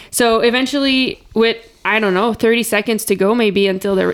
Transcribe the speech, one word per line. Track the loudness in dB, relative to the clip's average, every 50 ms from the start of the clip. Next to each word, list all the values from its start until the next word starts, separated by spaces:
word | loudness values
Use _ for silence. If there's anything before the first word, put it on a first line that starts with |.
| -18 -10
So | -2 0 2 2 2 2
eventually, | 2 2 0 0 -2 -2 -2 -2 0 0 0 0 -2 -2 -4 -10 _ -6 -2
with, | 0 0 0 0 -4 -12 -20 _ _ -4
I | -2 -2 0
don't | 0 0 0
know, | 0 0 -2 -2
thirty | 0 2 2 2 2 0
seconds | -2 -2 -2 -2 -2 -4 -4 -2
to | -4 -2
go, | 0 2 0 2
maybe | 2 0 2 2 2 0
until | 0 0 -2 -2 -2 0
the, | 0 0 -2